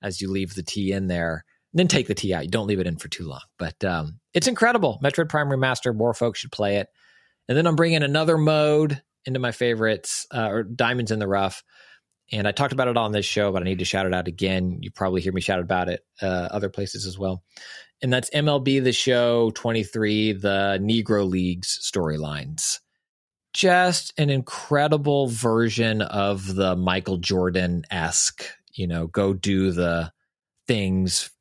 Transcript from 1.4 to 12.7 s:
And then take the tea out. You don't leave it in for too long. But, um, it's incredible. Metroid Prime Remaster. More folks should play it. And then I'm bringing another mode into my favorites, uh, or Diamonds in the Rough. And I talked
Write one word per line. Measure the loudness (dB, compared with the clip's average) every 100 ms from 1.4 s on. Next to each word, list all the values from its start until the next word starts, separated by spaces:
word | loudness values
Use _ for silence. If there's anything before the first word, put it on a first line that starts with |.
| -10 _ _
And | 0
then | 2
take | 2 0
the |
tea | -4 -2
out. | -2
You | -2
don't | -4 -2
leave | -2
it | -2
in | -4
for | -10
too | -10 -10
long. | -12 -18 _
But, | -10 -4
um, | -2 -2 -4 -10 _
it's | 0 0
incredible. | 2 2 4 2 0
Metroid | 0 0 0
Prime | 0 0
Remaster. | 2 2 0 -2
More | 0 0
folks | 2 -2 -2
should | -12
play | -2 0 0
it. | -2 _ _ _ _ _ -2
And | 2
then | 4
I'm | 4
bringing | 2 2
another | 2 2 2 4
mode | 4 4 4 4 2 -2 -8 _ -6
into | -2
my | -2
favorites, | 0 0 2 2 0 -4 -8 -6
uh, | -4 -2
or | -2
Diamonds | -4 0 0 0 -2
in | -2
the | 0
Rough. | 0 0 -4 _ -20 -20 -20 _ _ _
And | -2 -2
I |
talked | 0 0